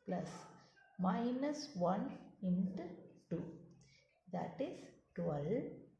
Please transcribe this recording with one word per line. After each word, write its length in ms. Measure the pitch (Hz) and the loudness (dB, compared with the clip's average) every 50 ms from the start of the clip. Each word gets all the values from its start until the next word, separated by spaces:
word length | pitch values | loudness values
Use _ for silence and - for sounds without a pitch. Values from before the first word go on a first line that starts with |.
| _ | _
plus 260 | - 180 170 - - - - - - - - - - - - - - _ - 180 | -2 -2 0 -2 -4 -6 -10 -12 -14 -18 -20 -20 -20 -20 -20 -20 -12 _ 2 4
minus 540 | 190 - - 233 247 254 262 277 302 294 - - - - 180 175 170 | 4 4 4 4 2 2 2 2 2 0 -2 -4 -6 0 2 4 4
one 140 | 190 214 262 - - - - - - - 196 185 | 4 4 0 -2 -4 -8 -12 -16 -8 -2 2 4
into 360 | 180 185 - - - 320 349 - - - - - - - - - | 4 4 4 2 0 -2 -4 -6 -8 -10 -14 -16 -20 -20 -4 -2
two. 160 | 170 170 170 - - - - - - - - - - - _ _ _ _ _ - 180 | -2 -2 -2 -4 -8 -12 -16 -18 -20 -20 -20 -20 -20 -20 _ _ _ _ _ -8 -6
That 240 | 175 165 170 - - 277 | -4 -4 -4 -2 -2 -2
is 100 | 359 - - - - - - _ _ - 175 | -2 -2 -8 -12 -16 -18 -20 _ _ -6 -2
twelve 460 | 170 165 147 143 147 165 220 269 - - - - - - - _ | 0 0 0 2 2 2 2 2 0 -2 -6 -10 -14 -18 -20 _